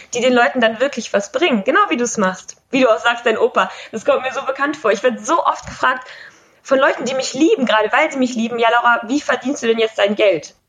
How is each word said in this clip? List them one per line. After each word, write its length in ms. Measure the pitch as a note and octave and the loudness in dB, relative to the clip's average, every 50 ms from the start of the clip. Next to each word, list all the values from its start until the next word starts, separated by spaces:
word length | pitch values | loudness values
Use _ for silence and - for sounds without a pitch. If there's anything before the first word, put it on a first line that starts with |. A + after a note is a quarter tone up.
| - - - | -14 -8 -4
die 60 | A#3+ | 0
den 120 | A#3 C4 B3+ | 0 2 4
Leuten 280 | A#3+ A#3+ - - B3+ | 4 2 2 2 2
dann 180 | A3+ A3 A3+ A3 | 0 0 0 0
wirklich 340 | B3+ C#4+ - B3 A3 - - | -2 -2 -2 -6 -8 -2 -2
was 180 | G3+ G3 - | -4 -2 -2
bringen. 320 | - C5 E4+ F4+ C4 G3+ F#3+ | -2 0 0 2 2 0 0
Genau 160 | - D4+ G4 G4 F#4+ | 2 2 2 2 2
wie 80 | D#4+ | 0
du's 200 | A#3+ A#3+ A3+ - | -2 -2 -4 -2
machst. 400 | A3+ G3 F#3 F3+ - - - - _ _ - | -2 -2 -2 -2 -6 -14 -20 -20 _ _ -4
Wie 120 | - C4+ | 0 2
du 80 | C4 B3+ | 4 4
auch 100 | G#3+ A3+ | 2 2
sagst, 260 | - A#3 A#3+ A#3+ - | 2 -2 -2 0 0
dein 120 | A#3+ A3 | 0 0
Opa. 340 | G3 G#3 B3 - A3+ F#3+ G#3+ - - - - | 2 0 0 2 0 -2 -2 -4 -14 -16 -10
Das 140 | - A3 - | -10 -6 0
kommt 160 | - C4+ A3+ B3 | 0 0 0 0
mir 100 | C4 - | -4 -6
so 80 | C4+ C4+ | -6 -6
bekannt 320 | C4 C4 - C4+ D4 D#4+ | -4 -4 -2 -2 -4 -4
vor. 140 | - - G#3+ | -2 0 0
Ich 100 | G3+ G#3 | 0 2
werd 240 | - B3+ A3+ G#3 G#3+ | 0 0 -2 -2 -4
so 180 | C4+ D#4+ E4 - | -2 0 0 0
oft 220 | - D#4 - - | 0 -2 -4 -6
gefragt 420 | - - - - B3+ C4 C4 - - - - - - - _ _ _ _ _ | -12 -6 -2 0 0 0 -2 -6 -16 -20 -20 -20 -20 -20 _ _ _ _ _
von 160 | - - C4+ C4+ | -4 0 2 4
Leuten, 260 | C#4 D#4+ - - C4+ | 4 2 2 0 -4
die 80 | A3+ C4+ | -4 -4
mich 200 | C4 C4 - - | -4 -4 -4 0
lieben, 320 | C4 D#4 E4+ A#4 E4 C4 | 2 2 2 4 2 2
gerade 260 | G#3+ G#3 A3 G#3+ G#3+ | 2 2 2 2 2
weil 200 | - C4+ D#4 D#4 | 2 0 0 0
sie 60 | D4 C4+ | 0 -2
mich 160 | B3+ A#3+ B3+ | -2 -2 -2
lieben, 240 | A3 A3+ A3+ A#3+ A#3 | -4 -4 -4 -2 0
„Ja, 80 | A#3 A3+ | 2 2
Laura, 320 | A3 A#3+ A#3 A#3+ A#3 A#3 A#3 | 2 4 4 2 2 2 0
wie 140 | G#3 C4 D4 | -2 -4 -2
verdienst 420 | - - C4 B3+ - B3+ C#4+ - - | 0 -2 -4 -2 -2 -6 -6 -4 0
du 40 | |
denn 120 | A3+ A3+ A3+ | 0 0 2
jetzt 180 | A3 A3 - | 0 -2 0
dein 180 | - G#3 G3+ G#3+ | 0 0 0 2
Geld 380 | G#3 G#3+ G3+ F3+ D3+ - - _ _ _ | 2 2 2 2 0 -4 -10 _ _ _